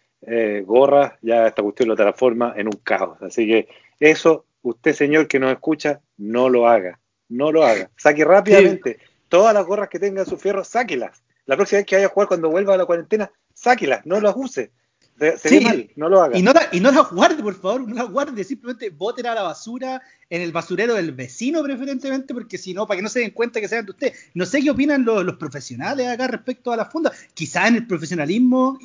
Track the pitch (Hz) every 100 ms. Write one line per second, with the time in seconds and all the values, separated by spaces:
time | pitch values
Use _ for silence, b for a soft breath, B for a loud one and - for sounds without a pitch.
0 | _ _ - 117 110 104 95 117 139 143
1 | 139 - 113 117 113 - 104 101 117 107
2 | 104 - 127 113 120 110 107 104 - 117
3 | 92 - 95 - 107 110 - b b b
4 | 151 156 170 151 _ _ 123 113 160 143
5 | 143 151 147 135 131 127 - 151 151 143
6 | _ - 104 117 131 123 117 117 90 87
7 | _ _ - 120 147 160 143 107 - _
8 | 151 151 151 190 190 196 185 - 131 113
9 | b b _ 170 220 208 170 208 196 170
10 | 196 190 185 185 190 202 175 226 247 139
11 | 104 _ _ _ - 139 190 202 196 190
12 | 196 196 202 180 160 165 196 190 175 170
13 | 156 214 196 _ _ _ 233 247 165 120
14 | - 196 208 196 262 - 113 _ _ _
15 | _ - 151 - 156 294 233 180 110 -
16 | 156 190 160 123 190 302 285 175 220 269
17 | - 175 320 320 208 185 185 247 247 233
18 | 240 202 294 233 180 247 233 240 220 147
19 | 196 240 240 226 185 - - 247 262 262
20 | b b b 170 175 165 - 180 226 226
21 | 165 131 127 - 240 320 285 254 269 269
22 | 269 269 269 247 - 185 185 185 208 190
23 | 208 247 226 - 233 233 202 226 220 -
24 | 269 B B 170 175 277 285 233 294 285
25 | 233 220 185 - 151 139 - 117 175 277
26 | 247 240 254 233 - 254 - 226 202 320
27 | 320 B B - 156 175 202 233 - 175
28 | 151 175 147 208 254 254 262 269